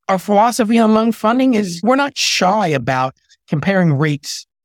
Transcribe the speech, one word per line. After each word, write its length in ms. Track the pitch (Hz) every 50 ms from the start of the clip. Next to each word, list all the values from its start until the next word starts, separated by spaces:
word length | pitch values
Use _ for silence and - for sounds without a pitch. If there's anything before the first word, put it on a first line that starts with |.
| _
our 100 | - 190
philosophy 600 | 185 - 202 208 202 220 247 220 - 226 202 233 233
on 140 | 226 220 220
loan 180 | 220 226 233
funding 420 | 220 - - 220 233 254 262 262 240
is 280 | 214 208 180 170 170 185
we're 140 | 214 262
not 200 | 269 285 285 -
shy 500 | - - - - - 190 185 202 220 202
about 480 | 165 147 131 113 135 131 127 131 135 - _ _ _ _ _ _ _
comparing 440 | - 147 147 190 196 190 180 165 143
rates 540 | 131 156 151 147 143 - - - - - _ _ _